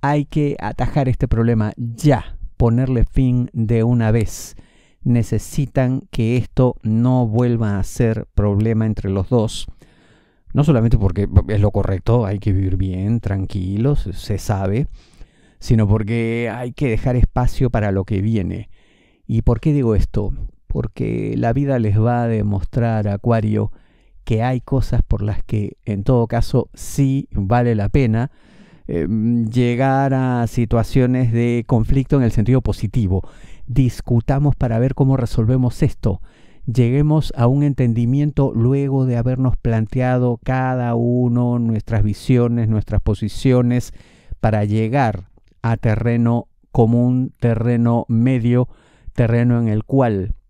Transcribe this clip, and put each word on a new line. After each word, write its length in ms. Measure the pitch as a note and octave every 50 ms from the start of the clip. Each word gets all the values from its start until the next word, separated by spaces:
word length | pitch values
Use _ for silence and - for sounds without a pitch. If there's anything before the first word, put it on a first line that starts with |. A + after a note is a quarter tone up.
Hay 240 | - C#3+ D3 D3+ C#3+
que 300 | - - D3+ D3 C#3+ - -
atajar 500 | - A2 - - B2 A#2+ - D3+ C3+ B2+
este 180 | B2 - -
problema 460 | - - A2+ A2+ A#2 A#2 A2 G#2+ G#2+ -
ya, 600 | - A#2+ A#2 A2+ A2+ - D3+ C3 G#2+ - - - - - - -
ponerle 460 | _ B2 A#2 A2+ A#2+ C3 C3 C3 A#2 A2+
fin 480 | - - - C3+ B2+ B2 B2 A#2+ B2 -
de 300 | - A2+ G#2+ A#2 A2+ A2
una 280 | A#2 B2 A#2+ A2+ A2
vez. 440 | A2 A#2 G#2+ - - - - - - - - _ _ _ _ _ _ _ -
Necesitan 960 | C#3 A#2+ A#2+ A2 - - G#2+ - - - - C#3 - - C3+ C3 B2 C3 C3 - -
que 260 | - - A2+ A2 A#2+
esto 380 | B2 A2+ - - - C3 B2+ - -
no 460 | - A2 A2 A2+ A#2+ B2+ B2+ B2+ B2
vuelva 500 | A2+ G#2+ A#2+ B2 A#2+ A#2+ A2+ A2+ G#2 G2+
a 60 | G2 G2+
ser 420 | - - - B2 A2+ A2 A2 - _ _
problema 520 | - G#2 G#2 G2+ G2 G#2+ A2+ A2+ A2 A2
entre 240 | A2 G#2+ - - G2
los 200 | F#2+ F#2+ F#2+ -
dos. 380 | B2+ A#2+ G#2+ A2 - - - - - - - _ _ _ _ _ _ _ _ _ _ _ _ - -
No 100 | A#2 D3
solamente 340 | D#3+ D3 A#2 A2+ A#2 -
porque 300 | - G2+ F#2+ E2+ F#2+ G2+ - - - - -
es 120 | G#2+ G2+
lo 80 | G2+ G#2
correcto, 560 | - G2+ F#2+ G2+ G2 F#2 - - A2+ B2 A2+
hay 140 | F#2+ G2+ G2
que 140 | G2+ G#2+ F#2+
vivir 240 | F#2+ G2 F#2 F2+
bien, 420 | F#2 F#2+ F#2 F2+ F#2 F#2+ G#2 A#2 A#2
tranquilos, 920 | - - G2 G2 F#2+ F#2 - G2+ F#2 F#2 G2 G#2 A#2 C#3 D3 C#3+ - - F2+
se 260 | - - - G#2+ F#2
sabe, 480 | - - A2 F#2+ G2 F#2+ G2+ A#2 D#3 - - - - _ _ - - _ _ _ _ _ _ _
sino 280 | - - A#2+ A2 G#2+
porque 640 | G2 G#2 A2 A2 G2 A#2 A#2 A2+ A2+ A2+ A#2 A#2+ A2+ G2+
hay 200 | A#2+ B2+ B2+ A2+
que 160 | - D3 C3
dejar 260 | A2 G#2+ - B2+ B2
espacio 540 | B2 A2+ - - B2+ B2 B2+ - - C3+ B2
para 220 | A#2+ A#2 G#2+ G#2
lo 140 | G2 F#2+ F#2
que 160 | - G#2+ F#2+
viene. 480 | G2 A2 A2+ G#2+ F2+ F2 F2+ F#2 G#2+ - - _ _ _ _ _ _ _ _ _ _
¿Y 160 | - A#2 A2+
por 180 | - - A#2+ A2+
qué 140 | - D#3+ D3
digo 220 | C#3+ C3 A2+ A2
esto? 380 | G2+ - - - G#2 G2+ F#2+ - - - - _ _ _
Porque 680 | _ - - - A2+ _ - A#2 A2 A2+ A2+ G#2+ G#2+ A2
la 160 | A#2 A#2 A#2 A#2
vida 260 | C3+ C#3+ C#3 C3+ B2
les 200 | A2+ G#2+ G2+ A2
va 240 | A2 A#2 A#2+ A#2+ A#2+
a 40 |
demostrar, 800 | A#2 A2+ A2 G#2+ G#2 G2+ G2 - - - C3 A#2 A#2 A2+ A2 G#2
Acuario, 640 | G#2 G2+ G2+ - A#2+ A#2 A2+ G#2+ G#2+ G#2+ G#2+ G#2 G#2 - - - _ _ _ _ _ _ - -
que 200 | - A#2+ A2 A#2
hay 180 | B2 B2+ B2
cosas 400 | - - C3+ C3 - - - A#2 -
por 180 | - - G#2+
las 220 | G2+ G#2+ G2 - -
que, 340 | - - G#2+ G2+ F#2+ - _ _
en 180 | - G#2+ G2 G2+
todo 240 | - C3 A#2+ A#2
caso, 420 | A2 - A#2 A#2 - - B2+ - - -
sí 540 | - - - - - C#3 C3+ C3+ C3+ - -
vale 440 | - A2+ G2+ F#2+ A#2+ A#2+ B2 A#2+ A#2
la 140 | G#2+ G2+ G#2
pena, 420 | - C#3+ C3+ A2+ A2 A2+ B2 - _ _ _ - - - - - - - _
eh, 200 | - - E2+ D2+ E2 A2 A2 G#2+ A#2 A#2+ A#2+ A#2 G#2+
llegar 640 | A2+ B2 B2 A#2+ A#2+ A#2+ C3+ C3+ C3+ C3+ C#3 C#3 C3+
a 320 | C3 C3 B2+ B2 A#2+ A#2
situaciones 840 | A2+ - - A#2 G#2 - A2+ A2+ - - C3+ B2+ B2 B2+ B2+ B2+ A#2+
de 320 | A2+ A#2 A#2+ A#2+ A#2+ A#2+ A2+
conflicto 500 | - - A2+ G#2+ - C3+ C#3 C3 - -
en 60 | C#3 B2+
el 80 | A2+
sentido 300 | - A2+ G#2 G2+ B2+ C3
positivo. 600 | A#2+ - G2+ - - G#2 - B2+ G#2+ F#2 F#2 F#2+ - - - - - - - - -
Discutamos 880 | - A#2+ B2+ C3+ A#2+ - - - - B2+ A#2 - - C#3 C#3 D3 D3 C3+
para 240 | - - B2 A2+ A2+
ver 140 | A#2+ C3 C3
cómo 240 | - C#3 C3 C3+
resolvemos 680 | C3 A#2+ A2+ - - A2+ A2 B2+ B2+ B2+ B2 - - -
esto. 380 | C#3+ - - - A2+ F#2 - - - _ _ - - - - -
Lleguemos 680 | - A2+ B2 A#2+ A#2 B2+ C#3+ D3 D3+ D3+ D#3 C#3 - -
a 120 | - A#2+
un 160 | A#2+ C3 C#3+ D3
entendimiento 880 | C#3+ C3+ - C3 A#2+ A2+ A#2 A#2+ A#2 C3 C#3 D3 D3+ C#3 - C#3 C#3 -
luego 520 | A2+ A2+ B2 C3+ C#3 C#3 C#3 C3 C3+ C3
de 120 | B2+ B2
habernos 400 | A#2+ A#2+ B2 B2+ B2+ C3 B2+ A#2+
planteado 840 | - - A#2+ A#2 A2+ A2 G#2+ - B2+ B2+ B2+ B2+ B2+ B2 B2 A#2+ A2+ -
cada 520 | - B2+ C3 C3 B2+ B2+ B2+ B2 A#2+ A#2
uno 640 | A#2 A#2+ A#2+ B2 B2 B2 B2 A#2+ A#2+ B2 A#2+ A#2+ A#2+
nuestras 440 | A#2 A2+ A2+ G#2+ - - A#2 G#2+ G#2
visiones, 680 | G#2+ G2+ - - - C3 A#2+ A#2+ A#2+ A#2 A#2+ A2+ G#2+
nuestras 320 | A2 G#2+ G#2 - - -
posiciones, 920 | - A#2 G#2 - A2+ G#2 - - - C3+ B2+ B2 B2 A#2+ A#2+ B2 A#2+ - - - - _ _ _ _ - - -
para 240 | - A2 G#2+ G#2+ G#2
llegar 680 | G#2 G#2 A2 A2 A2 A#2 C#3+ C3 A2+ G#2 - F#2+ - _ _ _ _ _ _
a 160 | - A#2 A#2
terreno 720 | A2+ - A#2 G#2+ G#2+ G#2+ A#2+ A#2 A#2+ A#2 A#2 A#2+ A#2+ - _ _ _ _ _
común, 600 | _ - A#2 A2 A#2+ A#2+ B2 B2 B2+ B2+ B2+ - - _
terreno 640 | - A#2+ A#2 A2 A2 A#2+ A#2+ A#2 A#2 A#2+ A#2 A#2 -
medio, 600 | - A#2 A2+ A#2 B2+ C3 B2 A2+ A#2+ A#2+ B2 B2+ - - _ _ _ _ _ _ - -
terreno 460 | - A#2+ A2 A#2 A#2 A#2+ A#2+ A#2+ A#2
en 80 | A#2
el 160 | A2+ G#2+ G#2+ G#2
cual 520 | - - C3+ C3 A#2 G#2+ G2 F2+ - - - _